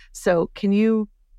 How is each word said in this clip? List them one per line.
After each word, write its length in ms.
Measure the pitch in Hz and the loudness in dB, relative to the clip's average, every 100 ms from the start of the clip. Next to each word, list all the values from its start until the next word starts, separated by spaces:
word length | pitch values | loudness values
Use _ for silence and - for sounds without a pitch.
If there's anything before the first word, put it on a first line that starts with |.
| - | -20
So 380 | - 202 175 175 | -6 0 0 0
can 180 | - 202 | -4 -2
you 360 | 202 220 220 214 _ _ | 2 2 0 -4 _ _